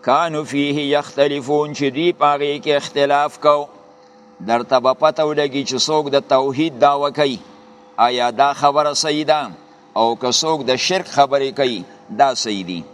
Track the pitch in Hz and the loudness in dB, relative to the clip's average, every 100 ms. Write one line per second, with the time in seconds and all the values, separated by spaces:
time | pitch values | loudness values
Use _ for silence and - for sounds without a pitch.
0 | - 139 170 151 151 139 143 143 143 143 | 2 2 2 -4 -4 -2 -2 -2 0 -2
1 | 143 - 143 143 127 147 147 147 139 131 | -2 0 0 0 -2 -2 -2 -2 -4 0
2 | 170 170 147 143 143 143 147 143 - 147 | -2 2 0 2 -2 -4 0 -2 -2 -2
3 | 139 143 147 - 151 147 147 - - - | 2 2 0 0 2 2 0 -16 -20 -20
4 | - - - - 92 117 117 127 127 131 | -20 -20 -20 -14 -2 -2 2 2 2 2
5 | 156 - 156 151 147 135 131 127 147 156 | 0 2 -2 0 -2 -4 -6 -4 -2 -2
6 | 143 139 - 135 139 131 160 127 143 143 | 0 -2 2 2 2 -2 -4 4 2 4
7 | 143 143 147 110 - - - - - - | -2 0 -2 -2 -12 -20 -20 -20 -16 0
8 | 120 123 120 113 139 139 147 143 147 143 | 2 2 -2 2 0 2 2 2 0 -2
9 | 160 151 151 151 123 82 - - _ - | -2 -2 0 0 0 -12 -20 -20 _ -2
10 | 117 117 127 123 160 160 123 127 - 185 | 0 0 -2 -2 -2 -2 -2 -2 0 -4
11 | 175 139 139 139 135 123 131 107 92 - | -2 0 2 2 -2 -2 -2 -2 -10 -20
12 | - 107 139 123 113 101 90 87 - | -18 0 0 0 -4 -6 -6 -10 -10